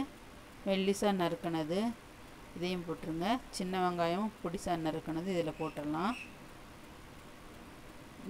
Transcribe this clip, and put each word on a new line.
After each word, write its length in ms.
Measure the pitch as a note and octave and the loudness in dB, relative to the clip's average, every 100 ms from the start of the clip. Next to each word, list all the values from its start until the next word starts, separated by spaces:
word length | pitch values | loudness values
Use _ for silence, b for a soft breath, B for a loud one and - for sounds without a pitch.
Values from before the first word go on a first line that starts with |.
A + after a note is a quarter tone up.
| C#4 - - - - - G3+ | 0 -6 -16 -16 -16 -4 2
மெல்லிசா 460 | F#3+ F#3+ G3 G#3 G3 | 4 6 6 6 6
நறுக்குனது, 600 | E3+ E3 F3 E3 D#3 F3+ A#3 A3+ - - - - - - | 4 2 2 2 4 4 2 0 -10 -16 -16 -16 -12 -2
இதையும் 320 | F3+ F3+ E3+ | 0 0 -2
போட்டுருங்க. 400 | D#3 D#3+ D#3+ F3+ B3 - - | -4 -2 0 2 2 0 -4
சின்ன 260 | F#3 F#3 F3+ | 0 4 4
வெங்காயம் 480 | F3 E3+ F3 G#3+ - | 4 4 4 2 -2
பொடிசா 320 | E3+ F#3+ - E3+ D#3+ | -4 -2 0 2 2
நறுக்குனது 420 | D#3+ D#3+ D#3+ F#3 F3 | 0 0 0 2 2
இதில் 220 | D#3 D3 | 2 0
போட்டுடலாம். 520 | D#3+ D3+ D3 D#3 G3 B3 - - - - - - - - - - - - - - - - - - - - | -2 -2 -2 2 2 0 -6 -12 -14 -14 -16 -16 -16 -16 -14 -14 -14 -14 -14 -14 -14 -14 -14 -14 -14 -10